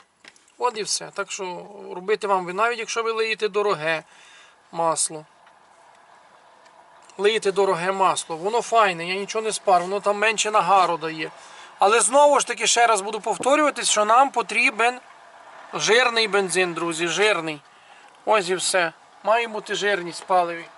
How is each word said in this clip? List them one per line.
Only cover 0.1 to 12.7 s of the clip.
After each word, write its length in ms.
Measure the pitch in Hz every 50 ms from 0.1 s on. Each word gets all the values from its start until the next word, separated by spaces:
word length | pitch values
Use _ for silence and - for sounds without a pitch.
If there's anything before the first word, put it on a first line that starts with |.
| _ _ - - - _ _ _ _ -
От 200 | 240 247 226 214
і 60 | 190
все. 280 | - - - 170 151 -
Так 180 | 202 196 -
що 360 | - - 190 180 175 175 180 190 208 202 190 196 190
робити 320 | 180 185 202 214 202 - 196
вам, 180 | 196 190 180
ви 80 | 175 180
навіть 260 | 196 226 240 240 220
якщо 240 | 220 - - 233 226
ви 80 | 226
лиєте 360 | 226 220 226 220 220 - 214 208
дороге 560 | 185 208 202 208 185 151 151 165 160 156 - _ - - - - - - - - _ _ _ _
масло, 540 | - 165 165 165 156 147 - - 160 151 156 - _ _ _ - _ _ _ _ _ _ _ - _ _ _ _ - - _ _ - _ _ _ _ _ - - _ - - - - - - - - -
лиєте 340 | 196 208 226 208 208 196
дороге 400 | 180 196 196 190 185 165 175 190
масло, 460 | 196 196 190 170 147 - - - 165 156
воно 240 | 170 208 233 233
файне, 460 | - - 226 226 208 190 175 165 170 175
я 80 | 185
нічого 280 | 196 202 - - 220 220
не 80 | 214
спарю, 320 | - - - 202 185 175 175
воно 160 | 185 202 202
там 180 | - 202 208 202
менше 340 | 208 220 220 202 - 214
нагару 460 | 214 208 170 175 196 196 180 170 170 156
дає. 340 | 156 160 160 156 156 151 - - - - - - - - - -
Але 220 | 185 202 220 233
знову 380 | 214 233 254 285 294 294 285 254
ж 80 | - -
таки, 200 | 226 196 226
ще 200 | 190